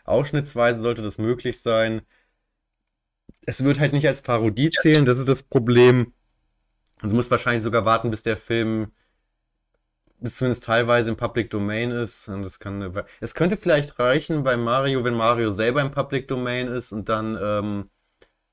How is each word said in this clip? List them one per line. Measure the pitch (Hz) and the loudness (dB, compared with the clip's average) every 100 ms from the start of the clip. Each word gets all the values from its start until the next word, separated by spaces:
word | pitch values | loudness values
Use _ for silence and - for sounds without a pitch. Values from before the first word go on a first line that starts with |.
| - | 0
ausschnittsweise | 113 143 147 143 117 120 120 | 0 0 -2 -4 0 0 2
sollte | 117 110 | -2 -2
das | 107 - | -6 -2
möglich | 110 120 123 117 | -2 -2 -4 -4
sein. | 120 113 113 110 - _ _ _ _ _ _ _ _ _ _ _ - - - | 0 2 0 -2 -10 _ _ _ _ _ _ _ _ _ _ _ -20 -14 -8
Es | 120 | 0
wird | 135 139 | 0 2
halt | 147 | 2
nicht | 143 147 | 2 0
als | 135 | 0
Parodie | - 120 113 104 156 | 0 0 0 2 0
zählen, | - 160 156 135 | 2 4 6 6
das | 123 | 4
ist | 131 | 2
das | 135 | -2
Problem. | - 135 113 120 123 127 120 - _ _ _ _ _ _ _ _ | 0 0 4 8 8 8 2 -6 _ _ _ _ _ _ _ _
Also | 107 110 | 0 0
muss | 120 | 2
wahrscheinlich | 120 - 117 | 0 0 -2
sogar | 110 113 107 | 0 0 2
warten, | 113 120 | 0 0
bis | 107 | -4
der | - 107 | -4 -4
Film, | - 117 113 110 107 _ _ _ _ _ _ _ _ _ _ _ _ _ | -2 -2 0 -2 -6 _ _ _ _ _ _ _ _ _ _ _ _ _
bis | 117 - | -10 -2
zumindest | 127 117 | -2 -2
teilweise | - 117 120 120 113 | 0 0 4 2 2
im | 110 | -2
Public | 117 117 104 | -4 -4 -4
Domain | 107 101 107 123 | -4 -4 -2 -4
ist. | 120 117 - - | -4 -6 -6 -8
Und | 98 | -8
das | 95 - | -8 -10
kann | 101 101 | -10 -8
eine | 95 98 | -8 -8
We-, | - - | -10 -10
es | 113 - | -10 -2
könnte | 175 190 | -2 -2
vielleicht | 175 151 143 - | 0 0 -2 -2
reichen | 123 143 151 156 | 0 0 -2 -2
bei | 131 120 | 0 0
Mario, | 117 127 139 135 | 0 0 0 0
wenn | 120 | -2
Mario | 117 113 120 113 | 0 0 2 0
selber | 98 110 131 | 0 0 0
im | 135 | -2
Public | 139 139 139 139 | -4 -4 -4 -4
Domain | 131 123 123 123 | -4 -4 -4 -4
ist | 123 - | -6 -8
und | 107 95 | -8 -4
dann, | 110 110 110 | -2 -2 -4
ähm, | 101 104 104 101 98 _ _ _ _ _ _ | -2 -2 -2 -6 -8 _ _ _ _ _ _